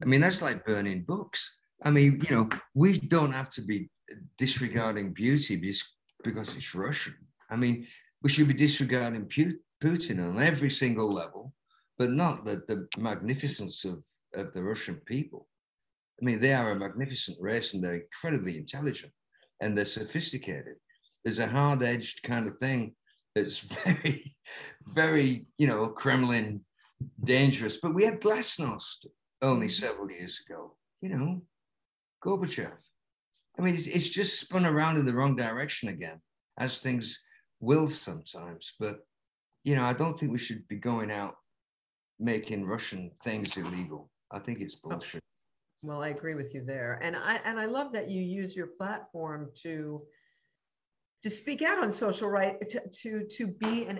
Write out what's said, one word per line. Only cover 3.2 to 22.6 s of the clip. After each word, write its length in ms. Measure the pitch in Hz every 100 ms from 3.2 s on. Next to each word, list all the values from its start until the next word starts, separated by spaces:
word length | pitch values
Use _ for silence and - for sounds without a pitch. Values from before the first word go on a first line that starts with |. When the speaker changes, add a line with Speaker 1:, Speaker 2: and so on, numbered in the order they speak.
| 143
Speaker 1:
have 180 | 131 135
to 100 | -
be 280 | 101 101 90 _ - 101 - -
disregarding 760 | 131 127 120 113 110 104 98
beauty 420 | 90 120 147 143 87
just 340 | 95 95 - _ _ -
because 320 | 117 110 104 -
it's 180 | - 90
Russian. 400 | 113 147 - - - _ -
I 60 | 113
mean, 320 | 123 117 - - _ _
we 80 | 143
should 180 | 151 147
be 60 |
disregarding 720 | 131 147 - 123 123 120 110 101
Pu-, 320 | 147 175 160 _ -
Putin 380 | 156 170 - 92
on 220 | 87 101
every 280 | 160 143 139
single 420 | - 127 110 107
level, 420 | 92 82 98 135 - _ _ _ -
but 140 | 123
not 320 | 139 170 -
the, 200 | 107 - -
the 200 | 98 - -
magnificence 880 | 113 92 107 139 139 92 95 - 95
of, 180 | 82 - - _ 98
of 160 | 98
the 100 | 92
Russian 320 | 95 107 - 82 -
people. 420 | 131 151 - - _ _ _ _ _ _ -
I 40 | 123
mean, 140 | 113
they 120 | 131
are 180 | 131 113
a 80 | 98
magnificent 580 | 98 107 135 131 - 87
race 340 | 98 117 -
and 100 | 98
they're 120 | 90 85
incredibly 560 | - - 165 139 90 80
intelligent 560 | 73 139 147 - 76 _ _ _ _ -
and 160 | 107 101
they're 80 | 101
sophisticated. 880 | 110 104 170 - 131 98 71 - - _ _ _ _
There's 160 | 113 104
a 80 | 113
hard-edged 760 | 135 143 135 120 120 104 -
kind 240 | - 120 104
of 100 |
thing 360 | -